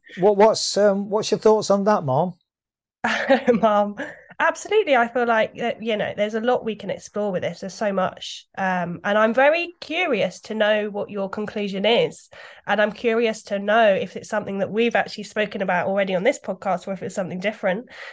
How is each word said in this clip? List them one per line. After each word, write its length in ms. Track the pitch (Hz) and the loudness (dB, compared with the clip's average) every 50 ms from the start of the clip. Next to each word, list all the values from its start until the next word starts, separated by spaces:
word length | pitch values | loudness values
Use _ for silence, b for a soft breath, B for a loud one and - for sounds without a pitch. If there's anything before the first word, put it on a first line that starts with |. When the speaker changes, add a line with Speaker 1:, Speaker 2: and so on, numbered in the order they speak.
| _ | _
Speaker 1:
<laughs> 160 | - - - | -18 -4 2
Speaker 2:
what, 180 | 175 208 208 196 | 2 4 6 6
what's, 380 | - 220 190 - - - - | 6 6 6 2 -2 -2 0
um, 340 | 196 202 208 196 196 202 208 | 2 4 4 4 2 -2 -2
what's 200 | 190 220 196 - | -2 -2 0 0
your 80 | 220 185 | -2 2
thoughts 300 | - 220 214 214 190 - | 4 4 4 4 4 2
on 140 | 196 202 196 | 0 2 2
that, 200 | 208 214 190 165 | 2 2 2 0
Mom? 300 | 139 127 139 170 185 175 - _ _ _ _ _ _ _ _ _ _ _ _ - | 0 0 0 0 0 -4 -10 _ _ _ _ _ _ _ _ _ _ _ _ -4
Speaker 1:
<laughs> 480 | 233 226 - - - 269 240 254 - 240 | -2 -2 -2 2 2 2 2 4 2 2
Mom, 440 | 208 226 220 208 208 208 208 202 B 285 B B B B B B - | 4 2 4 4 4 2 0 -2 B -12 B B B B B B -2
absolutely. 580 | 302 330 320 - - - 415 440 403 311 277 | 0 0 0 -2 -4 0 0 2 2 4 4
I 120 | 240 240 226 | 2 2 2
feel 180 | - 254 240 | 0 0 0
like, 260 | 233 226 220 220 - - - | 2 2 2 0 0 -2 -6
uh, 120 | 247 233 - - | -6 -6 -6 -6
you 160 | 214 233 220 | -4 -4 -2
know, 160 | 208 180 - - | -2 -2 -4 -2
there's 180 | - 208 214 214 | -4 -4 -2 -2
a 60 | 220 | -2
lot 240 | 220 247 247 - - | 0 0 0 0 -2
we 120 | 226 214 | -4 -8
can 120 | 208 - 185 | -8 -8 -8
explore 400 | - - - - - 208 208 208 185 | -8 -10 -12 -10 -6 -4 -4 -4 -4
with 100 | 170 - | -4 -4
this. 180 | 151 175 - | -6 -6 -8
There's 140 | - 190 175 | -12 -12 -8
so 180 | - 226 208 196 | -6 -4 -2 0
much. 540 | 190 185 - - - - - - - - _ _ | 0 -2 -2 -4 -8 -12 -14 -14 -16 -18 _ _
Um, 440 | - 190 190 180 180 175 175 175 - - | -6 -4 -2 -2 -2 -4 -4 -6 -6 -4
and 140 | 202 208 214 | 0 2 2
I'm 160 | 214 226 226 | 2 4 4
very 400 | 254 269 285 311 339 349 349 349 _ | 4 4 4 4 2 -2 -6 -8 _
curious 600 | - - 302 339 370 330 262 196 160 180 175 - - | -10 -6 -4 -2 0 0 0 0 0 -2 -4 -8 -12
to 120 | - 220 | -8 -2
know 360 | 220 214 208 214 214 208 214 | 0 2 2 2 2 0 -4
what 200 | 196 202 196 - | -6 -8 -8 -8
your 180 | 196 202 196 190 | -6 -8 -6 -6
conclusion 560 | - - 214 208 - 214 208 202 190 196 196 | -6 -8 -8 -6 -6 -6 -6 -4 -4 0 2
is. 460 | 214 240 220 160 151 170 - - - B B B B B B B | 2 4 4 4 4 2 0 -6 -16 B B B B B B B
And 140 | - 208 208 | -2 2 2
I'm 120 | 208 214 202 | 2 0 0
curious 500 | - - 240 226 226 240 220 220 214 - | -2 -2 0 2 2 2 0 -2 -4 -6
to 140 | - 208 196 | -6 -6 -4
know 340 | 196 202 208 233 226 208 196 | 0 2 4 6 6 6 4
if 240 | 185 190 180 - | 4 0 -4 -8
it's 120 | 196 - - | -12 -10 -6
something 300 | - 214 208 202 196 196 | -4 -4 -4 -4 -4 -4
that 120 | 196 - | -4 -2
we've 260 | 185 214 233 233 220 | 0 0 0 2 2
actually 280 | 208 - - - - 202 | 0 0 -2 -6 -12 -12
spoken 380 | - - 220 208 - - 214 196 | -6 -4 -4 -4 -2 -4 -4 -2
about 240 | 185 185 175 - - | 0 0 0 0 0
already 260 | 190 202 196 190 185 | 0 0 0 0 -2
on 80 | 175 185 | 0 2
this 160 | 247 294 - | 0 0 0
podcast 480 | - - 190 - - 202 185 180 - - | -4 -10 -10 -6 -4 -4 -4 -4 -4 -8
or 40 | 196 | -10
if 100 | 185 - | -8 -10
it's 120 | - 180 | -8 -8
something 260 | - 190 175 160 180 | -6 -6 -6 -6 -6
different. 480 | 185 208 220 - - 190 180 208 254 B B B B B | -4 -6 -6 -2 -2 -2 -2 -2 -6 B B B B B